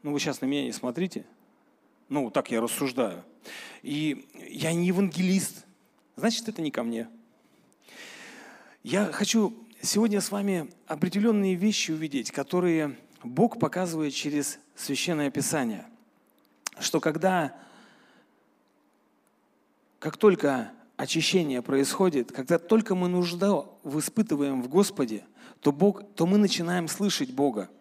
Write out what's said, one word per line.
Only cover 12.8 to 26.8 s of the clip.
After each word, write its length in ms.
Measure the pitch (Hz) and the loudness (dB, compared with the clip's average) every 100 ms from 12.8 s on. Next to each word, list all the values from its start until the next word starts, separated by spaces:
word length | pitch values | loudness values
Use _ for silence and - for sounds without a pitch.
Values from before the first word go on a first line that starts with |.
| 151 123 - - | 0 -6 -18 -16
Бог 360 | 120 127 226 - | -8 2 2 4
показывает 540 | 156 180 180 165 151 | 0 0 -2 -2 -2
через 460 | 135 151 147 139 - _ - | -2 -2 -2 -2 -8 _ -14
Священное 560 | - 135 - 160 143 | -6 -4 -2 0 0
Писание. 560 | - - 160 120 98 - - _ _ _ _ _ _ - - | 0 0 0 0 -4 -10 -20 _ _ _ _ _ _ -14 -6
Что 200 | - 160 | -2 0
когда, 560 | 160 156 185 185 143 - - - - - _ _ _ _ _ _ _ _ _ _ _ _ _ _ _ _ _ _ _ _ | 0 2 2 2 0 -4 -20 -20 -20 -20 _ _ _ _ _ _ _ _ _ _ _ _ _ _ _ _ _ _ _ _
как 200 | - - | -8 4
только 540 | 214 180 143 131 113 - _ - | 6 6 2 0 -4 -14 _ -12
очищение 680 | 135 165 156 190 156 127 | -4 0 2 2 2 -2
происходит, 680 | 120 135 139 - 190 147 117 | 0 2 2 2 2 2 -2
когда 280 | - 127 165 | -6 0 0
только 340 | - 226 220 | 4 2 4
мы 140 | 185 180 | 0 0
нужду 680 | 180 175 175 196 180 - - | 0 0 0 2 2 0 -14
в-, 160 | - 147 | -6 -4
испытываем 640 | 147 - 220 147 143 131 | -2 0 0 2 0 -2
в 60 | 123 | 2
Господе, 580 | 156 202 - 127 107 - - - - | 2 2 2 -4 -4 -10 -20 -20 -2
то 100 | 143 | 0
Бог, 320 | 143 196 196 - | 4 2 2 -10
то 140 | - 165 | -2 4
мы 100 | 208 | 6
начинаем 500 | 202 - 170 180 | 4 2 0 -2